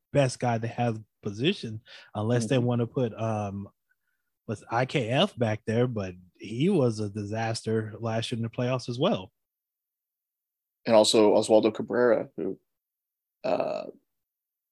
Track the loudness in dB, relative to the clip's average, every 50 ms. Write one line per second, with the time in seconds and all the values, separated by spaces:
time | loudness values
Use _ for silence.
0 | _ _ 0 2 2 2 0 -2 -2 -2 -2 -2 -4 -6 -4 -2 -2 -2 -2 -4
1 | -8 _ _ _ -10 -10 -6 -2 -2 -2 -2 -4 -6 -12 -12 -12 -14 -18 -20 -20
2 | -20 -12 -8 -4 -2 0 0 0 0 2 0 2 2 2 0 0 -2 -2 -2 -2
3 | -2 -2 -4 -4 -4 -4 -4 -4 -4 -6 -6 -8 -10 -12 _ _ _ _ _ _
4 | _ _ _ _ _ _ _ _ _ -10 -10 -10 -8 -4 -2 -2 -2 0 -2 -2
5 | -2 0 0 0 0 0 0 -2 -2 0 -2 -2 -2 -2 0 0 0 0 -2 -4
6 | -6 -6 -8 -12 -18 -20 _ -18 -14 -10 -4 -2 0 2 2 2 2 2 0 -2
7 | -6 -6 -6 -6 -8 -6 -4 -4 -4 -4 -4 -4 -4 -2 -2 -2 -2 -4 -8 -8
8 | -6 -4 -4 -4 -4 -4 -4 -4 -6 -6 -4 -4 -2 -2 -2 -4 -4 -6 -4 0
9 | 0 2 0 0 -4 -10 _ _ _ _ _ _ _ _ _ _ _ _ _ _
10 | _ _ _ _ _ _ _ _ _ _ _ _ _ _ _ _ 0 4 6 6
11 | 6 8 6 6 6 6 6 4 4 6 6 6 6 4 0 -2 -6 -2 0 2
12 | 4 4 4 2 0 -6 -8 -8 -8 -8 -8 -10 _ _ _ _ _ _ _ _
13 | _ _ _ _ _ _ _ _ -4 -2 -2 -2 -2 -2 -4 -6 -8 -10 -14 -18
14 | _ _ _ _ _ _ _ _ _ _ _ _ _ _